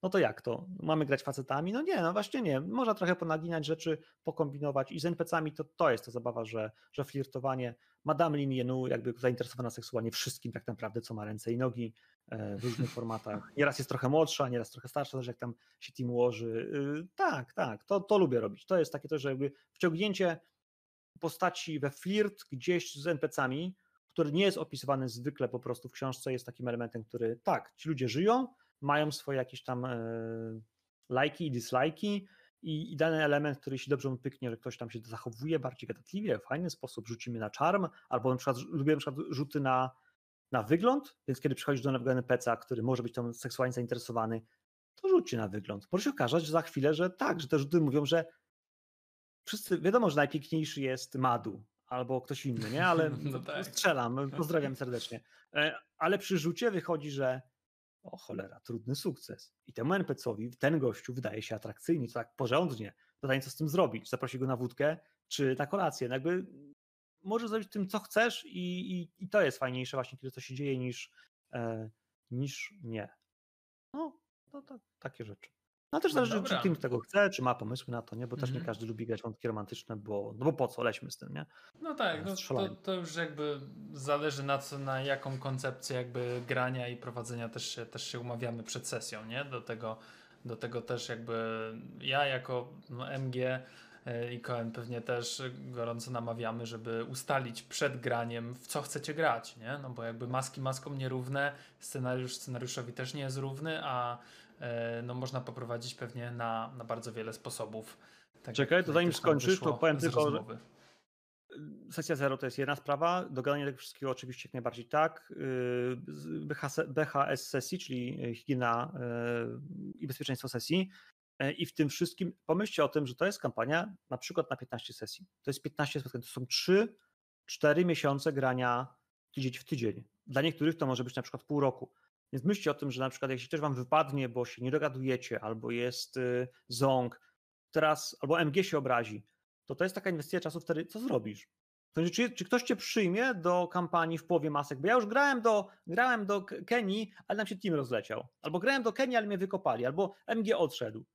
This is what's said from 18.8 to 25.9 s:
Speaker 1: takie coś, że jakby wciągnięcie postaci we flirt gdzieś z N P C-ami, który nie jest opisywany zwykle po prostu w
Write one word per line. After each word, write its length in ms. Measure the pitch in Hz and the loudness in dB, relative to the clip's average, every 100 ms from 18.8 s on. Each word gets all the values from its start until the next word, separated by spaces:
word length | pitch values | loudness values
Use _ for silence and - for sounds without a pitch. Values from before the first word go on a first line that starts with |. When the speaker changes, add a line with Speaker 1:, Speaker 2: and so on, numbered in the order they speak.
| 151 | 2
Speaker 1:
takie 160 | 147 147 | 0 -4
coś, 140 | 156 | -2
że 60 | 139 | 0
jakby 240 | 131 139 139 _ | 0 -2 -4 _
wciągnięcie 680 | _ 180 160 208 190 185 165 _ _ _ _ _ _ _ - | _ 2 2 0 2 2 2 _ _ _ _ _ _ _ -6
postaci 600 | 165 - 185 175 - 151 | -4 2 0 0 -4 -2
we 100 | 143 | -2
flirt 540 | - 180 208 208 202 - | -2 0 2 2 0 -12
gdzieś 420 | 131 120 175 175 | -6 2 2 0
z 120 | 139 151 | -6 -2
N 120 | 156 | 0
P 100 | 151 | 0
C-ami, 480 | - 131 135 180 185 _ _ _ | 0 0 0 -4 -8 _ _ _
który 200 | - 151 | 0 2
nie 120 | 151 | 4
jest 140 | 196 175 | 4 4
opisywany 500 | 156 131 131 139 131 | -4 -6 0 0 0
zwykle 400 | 117 123 139 127 | -2 -6 -2 -2
po 120 | 123 | -2
prostu 280 | - 120 | -4 -6
w 40 | 127 | -8